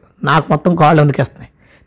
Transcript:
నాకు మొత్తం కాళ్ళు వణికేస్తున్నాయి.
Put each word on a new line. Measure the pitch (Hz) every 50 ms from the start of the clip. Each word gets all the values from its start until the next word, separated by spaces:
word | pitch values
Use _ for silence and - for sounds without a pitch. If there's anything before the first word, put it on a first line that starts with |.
| _ _ _ _ -
నాకు | 143 147 160 147 -
మొత్తం | 156 147 - 180 175
కాళ్ళు | 170 156 147 165 151
వణికేస్తున్నాయి. | 147 147 135 - 127 - - - - - _ _ _ _ _ _ _